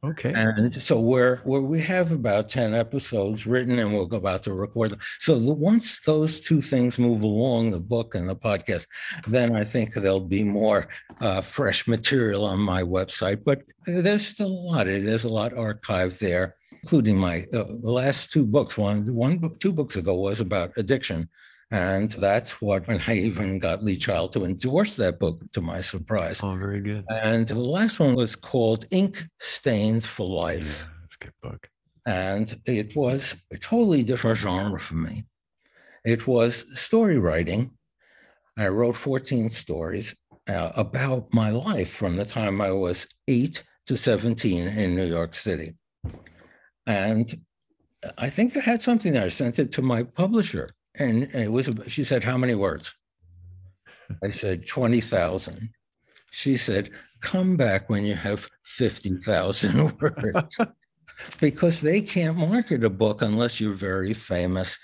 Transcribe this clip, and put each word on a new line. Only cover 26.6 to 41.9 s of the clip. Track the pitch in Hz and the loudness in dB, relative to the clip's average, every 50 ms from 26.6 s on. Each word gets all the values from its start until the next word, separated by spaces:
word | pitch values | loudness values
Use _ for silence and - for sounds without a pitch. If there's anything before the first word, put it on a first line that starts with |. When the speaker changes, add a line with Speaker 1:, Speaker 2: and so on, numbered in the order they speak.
| 95 98 101 101 | -4 -4 -4 -4
Speaker 1:
good. | 98 104 104 107 95 95 | -4 -4 -6 -6 -6 -6
Speaker 2:
And | 110 110 110 110 113 113 113 110 | -4 0 2 2 4 4 2 0
the | 107 | 0
last | 113 123 123 147 185 214 226 - - | -2 -2 -2 0 2 2 0 2 2
one | 165 143 127 | 4 4 4
was | 123 120 107 - | 4 2 0 -2
called | - - - - 135 117 110 113 113 113 - | -8 -14 -2 0 2 4 4 2 0 -2 -2
Ink | - 185 196 196 196 - 160 165 _ _ | 2 2 2 2 0 -6 -14 -14 _ _
Stained | - - - - - 143 120 104 104 110 110 113 110 | -10 -8 -8 -2 0 0 2 2 2 2 2 0 0
for | 110 - - 107 92 | -4 -6 -6 -4 -2
Life. | 95 82 85 82 82 82 82 76 76 76 - | -2 -2 -2 -2 -2 -4 -4 -6 -8 -8 -10
Speaker 1:
Yeah, | - - - | -14 -18 -20
that's | - - - | -20 -20 -20
a | - - | -18 -20
good | - - _ | -20 -20 _
book. | - 113 104 95 - - _ _ _ _ _ _ _ | -14 -14 -14 -14 -18 -20 _ _ _ _ _ _ _
Speaker 2:
And | 123 104 92 92 95 98 101 110 110 - - _ | -4 -4 -2 -2 -2 -2 -2 -4 -4 -6 -10 _
it | - 127 107 104 107 - | -2 -2 -2 -2 -4 -2
was | 147 143 123 131 139 131 - - - _ _ | 0 0 0 0 0 -4 -6 -8 -10 _ _
a | - - | -16 -14
totally | - - - 233 240 208 170 143 123 | -6 0 2 4 4 6 4 4 4
different | 107 127 120 - 117 113 107 | 2 0 0 2 2 2 2
genre | - 104 90 92 95 104 98 87 | 0 -2 -2 0 -2 -2 -4 -6
for | - - 82 | -8 -6 -4
me. | 80 82 80 - - 107 _ _ _ _ _ _ _ _ _ _ _ _ _ - _ _ | -4 -4 -4 -4 -8 -10 _ _ _ _ _ _ _ _ _ _ _ _ _ -20 _ _
It | 113 117 113 113 - | 0 0 0 0 2
was | 127 120 117 120 117 - - - - - | 4 4 4 4 2 -2 -8 -10 -8 -6
story | - - - 226 226 208 175 135 | -4 2 4 4 4 6 4 4
writing. | 95 85 78 82 87 80 87 107 123 127 - _ _ _ _ _ _ _ _ _ _ _ _ _ _ _ _ - | 4 4 2 2 0 0 0 -2 -2 -2 -4 _ _ _ _ _ _ _ _ _ _ _ _ _ _ _ _ -2
I | 107 95 | -2 0
wrote | 92 107 120 120 120 | 2 2 2 0 0
fourteen | - - 143 135 135 135 - 135 123 110 113 | -2 -4 -2 -2 -2 -2 -2 -2 0 0 -2
stories, | 110 - - - - 76 82 80 90 95 110 113 - _ _ _ - _ _ - | -4 -6 -8 -6 -6 -6 -4 -6 -6 -6 -8 -8 -12 _ _ _ -20 _ _ -4
uh, | 98 87 82 85 - | -4 -2 -2 -4 -2
about | - - - - 123 131 139 131 127 - - - | -2 -4 -2 -2 -4 -2 -2 -2 -4 -4 0 2
my | 123 110 107 | 2 2 2
life | 107 117 147 214 208 135 90 87 | 0 -2 -2 -2 -2 -2 -2 -4